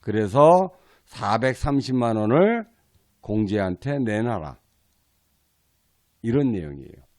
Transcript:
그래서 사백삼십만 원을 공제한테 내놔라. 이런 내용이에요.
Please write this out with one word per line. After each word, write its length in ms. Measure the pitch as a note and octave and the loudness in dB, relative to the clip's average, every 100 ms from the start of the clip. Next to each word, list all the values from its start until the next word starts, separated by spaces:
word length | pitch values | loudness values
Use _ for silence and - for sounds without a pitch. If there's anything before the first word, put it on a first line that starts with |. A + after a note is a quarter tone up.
그래서 680 | - G#2+ G#2 A#2 D3+ F3+ F#3 - _ _ | -4 -2 0 4 6 6 2 -8 _ _
사백삼십만 1120 | _ - G#2 A2+ C3 B2 D#3 C#3 A#2+ B2+ A#2+ A2 | _ -8 -2 0 0 -2 -2 -2 -2 -2 0 0
원을 500 | G#2+ C3+ G3 A#3 G#3+ _ _ _ _ _ | 2 4 4 0 -8 _ _ _ _ _
공제한테 760 | - G#2+ G#2 G#2 F#2+ F2+ C#3 C#3+ | -6 -2 0 0 -2 -4 -6 -4
내놔라. 600 | A#2+ G#2 A#2 G#2+ D2+ C2 _ _ _ _ _ _ _ _ _ _ _ _ _ _ _ _ | -2 -2 -2 -4 -8 -16 _ _ _ _ _ _ _ _ _ _ _ _ _ _ _ _
이런 300 | A2+ B2 C#3 | -2 0 2
내용이에요. 520 | G#2 D#2 C#2+ C2+ - - | -2 -6 -14 -18 -20 -20